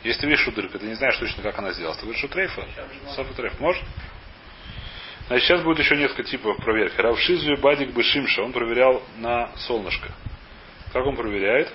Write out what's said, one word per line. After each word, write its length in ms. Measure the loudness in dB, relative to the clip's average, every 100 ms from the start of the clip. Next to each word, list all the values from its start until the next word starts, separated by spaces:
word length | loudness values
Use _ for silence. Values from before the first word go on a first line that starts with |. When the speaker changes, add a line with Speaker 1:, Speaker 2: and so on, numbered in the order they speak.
Speaker 1:
Если 180 | -2 -2
ты 60 | 4
видишь, 140 | 4
что 100 | 4
дырка, 280 | -2 -4 -6
ты 80 | -6
не 80 | 0
знаешь 200 | 2 2
точно, 260 | -2 -4
как 160 | -4 -4
она 120 | -6
сделалась. 260 | -4 -6 -6
Ты 60 | -6
говоришь, 140 | -6
что 80 | -4
трейфа? 380 | -2 -4 -4 -10 -12
Speaker 2:
Сейчас 120 | -14
же 280 | -14 -12 -8
Speaker 1:
Софа 180 | -8 -6
трейф. 240 | -6 -2
Может? 240 | 0 0 -4 -12 -12 -16 -18 -20 -20 -18 -14 -12 -12 -14 -14 -14 0
Значит, 200 | 2 6
сейчас 140 | 4
будет 180 | 6 4
еще 160 | 4 4
несколько 280 | 2 0
типов 340 | -6 -2 -2 0
проверки. 420 | 2 2 2 4
Рав 180 | 2 4
Шизу 340 | 2 2 2
и 20 | 4
Бадик 360 | 4 4 0
Бешимша. 500 | 0 2 2 0 0
Он 100 | 0
проверял 520 | -2 0 6 6 6 0 -8
на 380 | -2 0 -2 -6
солнышко. 540 | -4 -2 -2 -6 -6 -12 -12 -14 -16 -20 -20 -16 -4
Как 140 | 0 0
он 100 | -2
проверяет? 560 | -2 0 4 4 2